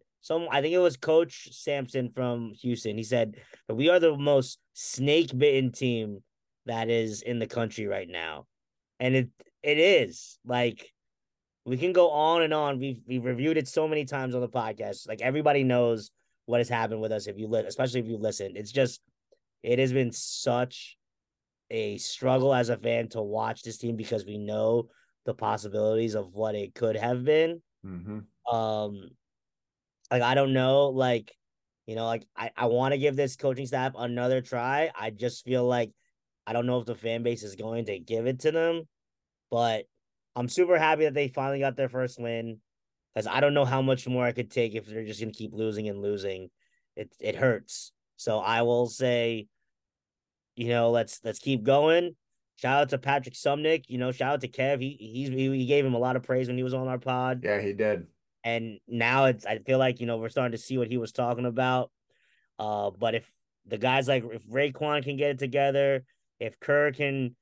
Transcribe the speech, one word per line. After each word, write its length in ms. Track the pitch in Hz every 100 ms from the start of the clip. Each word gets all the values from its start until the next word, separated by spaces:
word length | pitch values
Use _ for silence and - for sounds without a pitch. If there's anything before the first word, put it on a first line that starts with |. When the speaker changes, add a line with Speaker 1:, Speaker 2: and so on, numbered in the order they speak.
| _ _
Speaker 1:
some, 260 | - 165 165
I 120 | 143
think 120 | 151
it 60 | 180
was 160 | 175 131
Coach 540 | 160 160 160 - -
Sampson 600 | - - 143 127 135 123 131
from 380 | 123 120 113 107
Houston. 360 | 123 120 113 110
He 60 |
said 320 | 107 120 110 - - - -
that 80 | 113
we 140 | 151
are 100 | 180
the 160 | 165 143
most 440 | 143 139 131 - _
snake-bitten 1000 | - - - 139 160 156 127 147 135 127
team 500 | - 127 117 107 101 _ _ _ _ 120
that 240 | 113 113
is 320 | 117 110 104
in 180 | 117 120
the 80 | 110
country 400 | 120 113 113 104
right 200 | 98 85
now. 380 | 87 82 76 - _ _ _ _ -
And 140 | 127 131
it, 140 | 127 _ - _
it 160 | 147 151
is. 640 | 180 175 104 - - - 120
Like, 480 | 123 120 - - _ _ _ _ _ _ _ 120
we 100 | 127
can 160 | 180
go 200 | 180 175
on 300 | 151 156 170
and 120 | 156
on. 260 | 156 147 135
We've, 240 | 139 123 -
we've 200 | 127 123
reviewed 320 | 120 151 156
it 100 | 135
so 180 | 170 160
many 200 | 151 135
times 280 | 139 131
on 60 | 123
the 80 | 120
podcast. 640 | 127 110 104 104 98 -
Like, 120 | 110
everybody 440 | 123 147 151 143 131
knows 460 | 123 120 113 104 _ _ _ -
what 160 | 120
has 80 | 120
happened 320 | 117 110 110
with 100 | 110
us 160 | 107 104
if 100 | 101
you 100 | 107
li-, 180 | 113 95
especially 320 | - 127 123
if 80 | 113
you 80 | 110
listened. 400 | 107 98 98 92
It's 160 | 104
just, 300 | 127 123 - _ _ _ _ _ _
it 160 | 113 123
has 120 | 131
been 220 | 131 120
such 840 | - - - 131 120 127 - - - _ _ _ _ _ _ -
a 280 | 113 107 101
struggle 560 | - - 127 131 135
as 160 | 127 117
a 80 | 117
fan 320 | 117 117 113
to 120 | 113
watch 420 | 104 110 110 113
this 140 | 117 107
team 200 | 117 113
because 280 | - 110 98
we 120 | 104
know 500 | 104 107 110 120 117 _ _ _ -
the 80 |
possibilities 800 | 117 107 107 107 107 107 110 113 107
of 160 | 92
what 240 | 98 110 107
it 180 | 98
could 220 | - 113 107
have 300 | 117 123 135
been. 360 | 156 165 165 _ _ 95
Speaker 2:
Mm-hmm. 340 | 90 98 107 107 _ 120
Speaker 1:
Um, 560 | 117 110 107 107 101 92 _ _ _ _ _ _ _ _ _ -
like, 120 | 127
I 140 | 120 135
don't 180 | 135
know, 340 | 131 131 139 143
like, 460 | 131 127 120 104 _ _ _ _ _ -
you 100 | 110
know, 100 | 113
like, 200 | 113 -
I, 180 | - 113 -
I 120 | 120
wanna 300 | 120 135 143
give 200 | 143 135
this 180 | 135 -
coaching 300 | 139 127 131
staff 260 | 131 131 131
another 420 | 120 120 123 131
try. 500 | 127 120 123 143 160 -
I 120 | 110
just 340 | 104 120 -
feel 220 | 123 127 123
like 240 | 123 110 _ _ _ _ _ -
I 80 |
don't 120 | 117 123
know 140 | 123
if 60 | 117
the 100 | 104
fan 280 | 113 117
base 200 | 117 113
is 140 | 104 95
going 300 | 107 117 107
to 120 | 95
give 260 | 80 113 120
it 140 | 131
to 120 | 156
them, 300 | 165 165 170 160 _ _ _ _ _ -
but 320 | 117 117 110 - _ _ _ _
I'm 140 | 123 123
super 320 | 180 180 170
happy 240 | 156 151
that 100 | 151
they 140 | 139 139
finally 320 | 139 135 139
got 160 | 135 127
their 140 | 131
first 320 | 131 127 127
win, 400 | 117 117 113 107 _ _ _ _ _
'cause 140 | 110 107
I 140 | 117
don't 120 | 143
know 120 | 143 131
how 160 | 135
much 260 | 135 127 127
more 160 | 123
I 80 | 120
could 180 | 123 107
take 260 | 127 117 110
if 100 | 104
they're 180 | 110
just 160 | 107 104
gonna 140 | 110
keep 180 | 104 107
losing 360 | 104 110 107 107
and 120 | 101
losing. 500 | 101 101 98 95 90 _ _ _ _ -
It, 180 | 107 -
it 160 | 107 -
hurts. 560 | 131 107 - - - _ _ -
So 240 | 117 107
I 220 | 95 117
will 260 | 120 120 120
say, 600 | - 127 120 117 113 107 _ _ _ _ _ _ _ _ _ _ -
you 140 | 117
know, 200 | 120 117
let's, 280 | 120 113 - 113
let's 140 | 104
keep 240 | 139 131
going. 520 | 110 139 156 170 175 - _ _ _ -
Shout 260 | 123 139
out 80 | 139
to 80 | 135
Patrick 380 | 139 139 127 -
Suemnick. 480 | 147 143 156 160 -
You 120 | 127
know, 120 | 127
shout 220 | 127 135
out 80 | 143
to 60 | 131
Kev. 340 | - 135 135
He, 160 | 135 139
he's, 300 | 110 120 139
he, 200 | 131 135
he 160 | 135 123
gave 180 | 143 135
him 80 |
a 60 | 117
lot 160 | 123 127
of 80 |
praise 240 | 127 127 123
when 100 | 123
he 60 |
was 100 | 127
on 140 | 127 131
our 100 | 127
pod. 440 | 131 127 127 127
Speaker 2:
Yeah, 180 | 107 101
he 120 | 101
did. 340 | 101 107 98 80 _ _ _
Speaker 1:
And 360 | 117 117 113 101 -
now 380 | 117 117 131 135
it's, 200 | 107 101
I 140 | 110
feel 180 | 120 131
like, 220 | 131 123
you 80 | 120
know, 100 | 113
we're 120 | 113
starting 240 | - 123
to 40 | 113
see 200 | - 131
what 100 | 113
he 100 | 123
was 140 | 110
talking 340 | - 120 120 123
about. 460 | 117 127 127 120 _ _ _ _ _ _ -
Uh, 320 | 107 104 101
but 220 | 95 117
if 160 | 113 - _ _ _ 98
the 100 | 110
guys 300 | 127 135 131
like, 160 | 135 113
if 160 | 110 104
Raekwon 560 | 127 143 131 151 147
can 140 | 135 139
get 140 | 143
it 80 | 135
together, 640 | 139 139 139 139 139 135 131 _ _ -
if 200 | 113 -
Kerr 320 | - 147 147
can 440 | 139 143 135 123 123